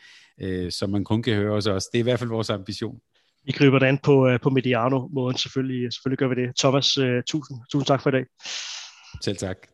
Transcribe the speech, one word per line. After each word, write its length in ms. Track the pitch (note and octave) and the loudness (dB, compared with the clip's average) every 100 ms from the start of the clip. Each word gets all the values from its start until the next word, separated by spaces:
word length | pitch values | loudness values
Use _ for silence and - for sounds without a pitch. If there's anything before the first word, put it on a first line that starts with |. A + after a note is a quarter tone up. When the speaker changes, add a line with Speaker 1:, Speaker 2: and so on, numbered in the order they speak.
| - - _ - | -20 -20 _ -10
Speaker 1:
øh, 300 | F#2+ F#2 F2+ | -6 -4 -4
som 180 | - G2 | -4 -4
man 140 | G2+ | -2
kun 200 | F#2+ G#2+ | 0 0
kan 120 | A#2+ G#2 | 0 0
høre 180 | G#2 | 0
hos 140 | G#2 G2+ | 0 0
os. 180 | F#2+ - | -2 -2
Det 120 | A#2+ | -2
er 20 | |
i 40 | |
hvert 160 | A#2 A#2+ | 0 0
fald 100 | A#2+ | -2
vores 200 | A2+ G#2+ | -4 -4
ambition. 500 | G#2 G2 G2+ A2+ A#2 _ _ _ _ C#3 | -4 -6 -8 -8 -10 _ _ _ _ -6
Speaker 2:
Vi 60 | |
griber 280 | - C#3+ C3 | 4 6 6
det 60 | C3 | 4
an 120 | C#3 | 2
på, 240 | - C#3 C3 | 4 6 6
øh, 120 | B2+ | 4
på 100 | D3 | 2
Mediano-måden, 880 | C3 B2 A#2 B2 C3+ B2 C#3 B2+ B2+ | 0 2 0 2 0 -2 -4 -2 -4
selvfølgelig. 560 | C3+ C3+ C3 B2+ A#2+ | -4 -4 -4 -4 -6
Selvfølgelig 240 | - C3 C3 | -4 -4 0
gør 100 | C3+ | 0
vi 80 | A#2+ | 0
det. 200 | B2+ - | -2 0
Thomas, 380 | C#3 C#3 C3+ C#3+ | 2 2 2 0
øh, 260 | C3 B2 - | 0 0 -2
tusind, 300 | D#3+ C3+ B2+ A#2+ | -6 -6 -14 -4
tusind 160 | C#3+ C3 | -2 2
tak 140 | C3+ | 2
for 80 | D3 | 2
i 40 | |
dag. 120 | C3 B2+ _ - - - - - - - - | 0 -2 _ -12 -12 -10 -14 -16 -20 -20 -10
Speaker 1:
Selv 160 | - F#2+ | -6 -6
tak. 200 | F#2+ F#2 - | -6 -8 -14